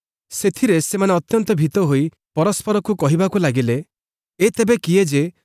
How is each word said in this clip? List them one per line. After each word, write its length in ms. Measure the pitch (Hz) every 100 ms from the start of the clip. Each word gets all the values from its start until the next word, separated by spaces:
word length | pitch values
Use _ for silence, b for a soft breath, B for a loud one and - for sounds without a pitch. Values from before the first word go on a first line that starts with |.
| _ _ _
ସେଥିରେ 440 | - 202 - 254 165
ସେମାନେ 320 | - 202 196
ଅତ୍ୟନ୍ତ 360 | 175 - 226 214
ଭୀତ 220 | 175 156 202
ହୋଇ 240 | 165 139 156 - _
ପରସ୍ପରକୁ 580 | - 196 196 - 208 208 196
କହିବାକୁ 420 | 139 165 190 196
ଲାଗିଲେ, 380 | 160 127 120 123 - _ _ _ _ -
"ଏ 80 | 208
ତେବେ 260 | - 214 240
କିଏ 260 | - 185 175
ଯେ 180 | 143 165 -